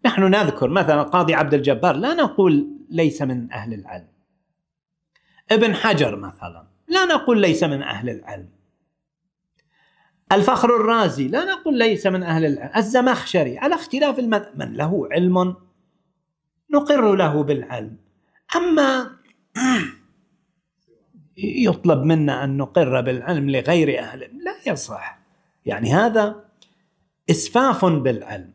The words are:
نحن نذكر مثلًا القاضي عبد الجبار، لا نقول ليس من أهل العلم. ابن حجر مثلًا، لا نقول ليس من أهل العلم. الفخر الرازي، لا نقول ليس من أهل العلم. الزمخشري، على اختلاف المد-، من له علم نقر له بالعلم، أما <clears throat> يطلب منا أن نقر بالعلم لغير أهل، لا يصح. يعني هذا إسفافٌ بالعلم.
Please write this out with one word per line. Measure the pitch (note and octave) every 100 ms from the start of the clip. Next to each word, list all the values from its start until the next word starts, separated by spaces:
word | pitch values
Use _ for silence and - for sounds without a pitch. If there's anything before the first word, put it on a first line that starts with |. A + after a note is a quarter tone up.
| A#3+
نحن | -
نذكر | F#3+ G3+ F3+ - B2+
مثلًا | F3 D#3 D3
القاضي | C#3+ F3+ D#3+
عبد | D3 D3+
الجبار، | C#3+ C3+ A#2+ F3 D#3+
لا | A#3
نقول | E4+ C#4+ - F#3 D3 C#3+ - -
ليس | E3 D#3+ -
من | C3+ B2 A#2+
أهل | B2 A2+
العلم. | G#2+ F#2 - E2 _ _ _ _ _ _ _ _ _ _ _ _ _ _
ابن | A3 A3+
حجر | F#3 A3+ F3 C3 G2+
مثلًا، | G2 - F2+ E2 _ _ -
لا | F4+
نقول | F#4 D#4 - A3+
ليس | F#3+ D#3+
من | E3 C#3
أهل | C#3 G2+ A#2+
العلم. | A#2 - G2+ F#2 _ _ _ _ _ _ _ _ _ _ _ _ _ _ _ _ _ _
الفخر | G3 G3+ B3 A#3+ A#3+
الرازي، | A3 A3+ F#3+ B2+ C3+
لا | A3+
نقول | F#4 F#4 E4 B3+
ليس | A3+ F#3 G3
من | F#3
أهل | F3 D#3+
العلم. | D#3+ C#3 C3+ -
الزمخشري، | G#3+ B3 B3 G#3 - F#3 C#3 C3
على | C#4+
اختلاف | E4 - C4 D4 C4
المد-، | A#3+ G#3+ G#3 D3
من | B2+
له | A2+ D3+ F#3 B2
علم | D#3 F3+ F3+ F3+ F3+ _ _ _ _ _ _ _ _ _ _ _
نقر | D4 D4 D4 A3+
له | F#3+ E3 D3
بالعلم، | C#3+ C#3 - B2 G#2+ A2 _ _ _ _ _ E4+
أما | F4 D#4 C#4 C4 B3 - _ _ _ -
<clears throat> | B3+ A#3+ D#3 - _ _ _ _ _ _ _ _ _ _ _ _ _ -
يطلب | - - A3+ E3 F3 C#3+
منا | C#3+ D#3+ D3 B2+
أن | C3+ C#3
نقر | C3+ - C#3 B2+
بالعلم | B2 B2+ A#2+ E3 C#3
لغير | C3+ A#2+ E3+ D3+ B2+
أهل، | A#2 C3
لا | B2+ B3+ F4 - -
يصح. | D#3 - G#2 - - _ _ _ _ -
يعني | G#2 A2
هذا | D3+ A3+ A3 G#3 G#3+ - _ _ _ _ _ _ _ -
إسفافٌ | E3 - A#3 C4+ A3
بالعلم. | F#3+ D#3 C3 A2 - G2+ F2+